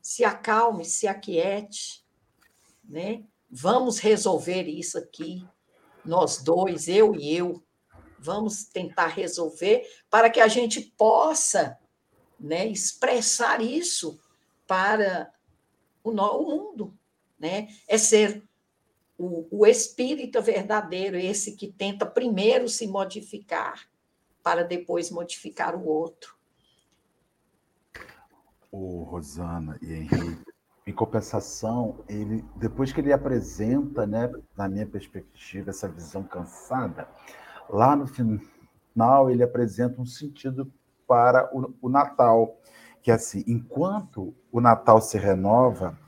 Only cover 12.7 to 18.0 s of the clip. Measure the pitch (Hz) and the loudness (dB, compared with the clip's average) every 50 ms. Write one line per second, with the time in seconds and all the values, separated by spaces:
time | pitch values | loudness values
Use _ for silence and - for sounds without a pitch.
12.7 | 208 - - - - - - 269 254 240 220 - - - 240 233 226 226 220 233 | -4 -4 -6 -6 -4 -2 -2 0 0 0 0 -2 -2 0 0 0 0 0 -2 -2
13.7 | 254 320 349 - - - - 160 - - _ _ _ _ _ _ _ _ _ - | -2 -4 -4 -4 -6 -6 -6 -8 -12 -12 _ _ _ _ _ _ _ _ _ -2
14.7 | 190 185 190 202 220 220 208 190 185 165 - - _ _ _ _ _ _ _ _ | 0 0 2 2 2 2 0 0 0 -4 -8 -10 _ _ _ _ _ _ _ _
15.7 | _ _ _ _ _ _ _ 220 233 202 196 208 - - 320 302 302 311 403 427 | _ _ _ _ _ _ _ -6 -2 0 0 0 0 -2 -2 -2 -4 -6 -6 -8
16.7 | 359 233 208 - - _ _ _ _ _ _ _ _ _ 147 160 180 202 214 214 | -10 -12 -12 -12 -12 _ _ _ _ _ _ _ _ _ -6 -6 -4 -4 -6 -10
17.7 | - - _ - 208 220 | -16 -20 _ 0 0 2